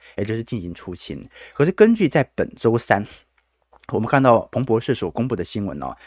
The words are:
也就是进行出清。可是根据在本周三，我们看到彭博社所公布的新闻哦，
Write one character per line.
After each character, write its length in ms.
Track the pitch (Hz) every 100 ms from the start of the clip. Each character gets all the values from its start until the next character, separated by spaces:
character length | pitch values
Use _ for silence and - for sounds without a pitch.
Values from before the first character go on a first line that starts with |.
| - -
也 80 | 104
就 100 | 113
是 80 |
进 160 | 113 113
行 140 | 87
出 200 | 85 -
清。 320 | 87 - 73 - - -
可 100 | -
是 80 | 156
根 240 | - 220 226
据 140 | 160
在 120 | 156 131 -
本 180 | 90 -
周 220 | 113 117
三， 280 | - 101 104 - _ _ _ _ _ _ -
我 60 | -
们 100 | 110
看 120 | 143
到 200 | 131 113 -
彭 140 | 117 131
博 120 | 113
社 160 | -
所 160 | 120 90
公 160 | - 127
布 120 | 104
的 40 |
新 240 | 85 110 98
闻 160 | 71
哦， 140 | 65 -